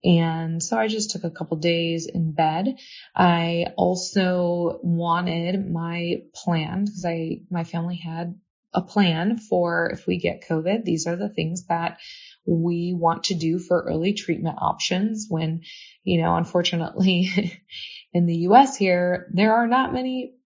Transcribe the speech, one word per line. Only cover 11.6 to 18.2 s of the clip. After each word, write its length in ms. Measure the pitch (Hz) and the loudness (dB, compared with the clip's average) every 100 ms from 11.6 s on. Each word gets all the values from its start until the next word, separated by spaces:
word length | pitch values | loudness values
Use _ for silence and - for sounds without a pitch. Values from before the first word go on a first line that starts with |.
| - | -4
that 320 | 170 170 - - - - - - | -2 -2 -6 -20 -20 -20 -10 0
we 480 | 165 170 170 175 180 | 2 2 0 -2 0
want 280 | 165 165 - | 0 0 -2
to 100 | 175 | -2
do 240 | 160 175 | 0 -2
for 200 | - 175 | 2 0
early 340 | - 160 175 | 2 0 0
treatment 440 | 208 - 165 160 - | -2 -2 -2 -2 -2
options 680 | - - - 185 214 220 - | -2 -2 -2 0 0 -2 -4
when, 320 | 160 160 160 - - - _ | -4 -2 -4 -8 -20 -20 _
you 160 | 190 175 | 0 2
know, 160 | 165 170 | 2 2
unfortunately 960 | 170 180 175 170 165 - 190 175 185 - 175 - _ - | 2 0 0 -2 -4 2 2 4 2 0 -2 -8 _ -16
<laughs> 320 | - - - | -14 -16 -4
in 120 | 175 | 0